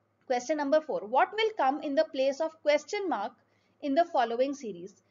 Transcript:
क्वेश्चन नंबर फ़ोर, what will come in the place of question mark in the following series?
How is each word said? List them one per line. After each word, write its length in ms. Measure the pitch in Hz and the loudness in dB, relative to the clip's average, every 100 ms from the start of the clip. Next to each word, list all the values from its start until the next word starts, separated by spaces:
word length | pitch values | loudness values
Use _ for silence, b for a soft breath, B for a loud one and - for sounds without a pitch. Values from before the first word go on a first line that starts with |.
| _ _ - | _ _ -4
क्वेश्चन 300 | 247 247 302 | -4 -2 -2
नंबर 220 | 277 311 | 2 2
फ़ोर, 240 | 311 180 | 2 -6
what 240 | 202 262 381 | 0 2 2
will 240 | 415 440 440 | 2 -2 2
come 220 | 277 302 | 0 0
in 200 | 294 277 | -2 0
the 40 | 320 277 | 0 0
place 320 | 269 269 320 | 0 0 -4
of 20 | - 294 | -2 0
question 420 | 294 - 415 381 | 0 0 -6 -4
mark 200 | 220 214 - _ _ _ _ 294 | -4 -6 -10 _ _ _ _ -2
in 100 | 277 | 2
the 120 | 339 285 | 2 2
following 400 | 233 233 269 269 226 | 0 0 -2 -2 -10
series? 260 | 175 190 _ _ | -12 -14 _ _